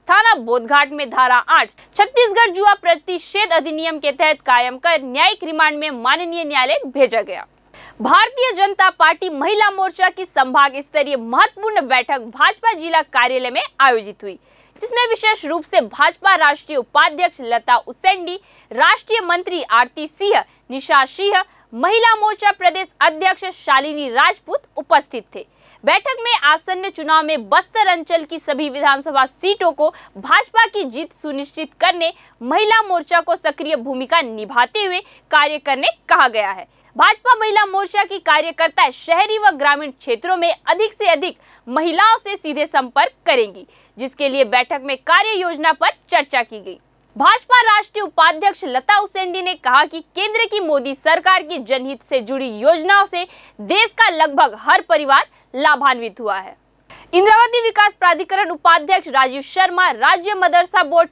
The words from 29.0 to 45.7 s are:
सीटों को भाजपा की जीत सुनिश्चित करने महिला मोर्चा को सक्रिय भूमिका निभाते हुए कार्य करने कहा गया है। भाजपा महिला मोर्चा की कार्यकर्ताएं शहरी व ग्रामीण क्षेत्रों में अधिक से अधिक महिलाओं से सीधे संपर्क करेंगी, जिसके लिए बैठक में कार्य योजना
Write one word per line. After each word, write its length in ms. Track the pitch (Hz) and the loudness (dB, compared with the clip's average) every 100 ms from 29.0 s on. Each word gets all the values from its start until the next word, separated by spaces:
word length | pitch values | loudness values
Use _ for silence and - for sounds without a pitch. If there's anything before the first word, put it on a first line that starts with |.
| 311 277 269 | 0 0 -2
सीटों 440 | - 370 403 359 | -2 -4 0 -2
को 160 | 294 311 - - 196 | 0 -2 -2 -18 -10
भाजपा 460 | 254 349 480 453 440 | 0 0 2 0 0
की 180 | 415 | -2
जीत 280 | 277 240 - | -8 -8 -12
सुनिश्चित 580 | _ 302 277 285 - 311 - | _ -10 -10 -10 -12 -14 -2
करने 320 | 349 359 330 - _ - | -2 -2 -4 -8 _ -12
महिला 400 | 240 339 427 453 | -4 0 2 2
मोर्चा 380 | 415 349 294 339 | 0 -4 -2 -2
को 160 | 339 359 | 0 -4
सक्रिय 400 | 311 294 302 294 | -4 -6 -6 -6
भूमिका 420 | 247 254 254 330 | -6 -8 -2 -2
निभाते 640 | 262 220 214 240 247 427 | -2 -8 -4 -2 -2 -2
हुए 160 | 392 359 - _ - | -4 -6 -8 _ -2
कार्य 280 | 302 294 302 | 0 0 -2
करने 300 | 285 262 359 - - | -4 -2 -2 -4 0
कहा 200 | 339 262 | 2 2
गया 220 | 220 196 | 0 -4
है। 160 | 185 - _ _ 240 | -6 -14 _ _ 0
भाजपा 380 | 349 440 494 | 2 2 2
महिला 300 | 466 440 415 403 | 2 2 0 0
मोर्चा 380 | 381 392 415 | -2 -4 -2
की 140 | 392 392 | -4 -4
कार्यकर्ताएं 720 | 320 302 330 - 320 - 302 | 0 0 0 -2 -2 0 0
शहरी 460 | - - 339 427 427 | -2 -2 0 0 2
व 120 | 415 | 0
ग्रामीण 380 | 294 285 285 302 | 2 0 0 -4
क्षेत्रों 460 | - - 233 349 370 | -10 -6 -4 -2 -2
में 160 | 339 - - | -2 -2 -2
अधिक 260 | 349 427 | -2 -2
से 160 | - 403 | -2 0
अधिक 300 | 302 349 - _ _ - | 0 -2 -10 _ _ -8
महिलाओं 500 | 269 330 330 440 466 | -4 -2 2 2 2
से 180 | 403 392 | -2 -10
सीधे 300 | 311 294 302 | -8 -6 -4
संपर्क 460 | 269 254 277 339 - - | -2 -2 0 -2 -2 -2
करेंगी, 400 | 262 214 185 - _ _ - | 0 -2 -6 -20 _ _ -14
जिसके 300 | 254 - 285 | -12 -4 -2
लिए 160 | 269 226 | 0 0
बैठक 360 | 247 254 294 | 0 -2 -6
में 140 | 269 262 | -6 -6
कार्य 420 | - 349 440 403 | 0 2 2 -2
योजना 320 | 359 302 320 | -4 -2 -2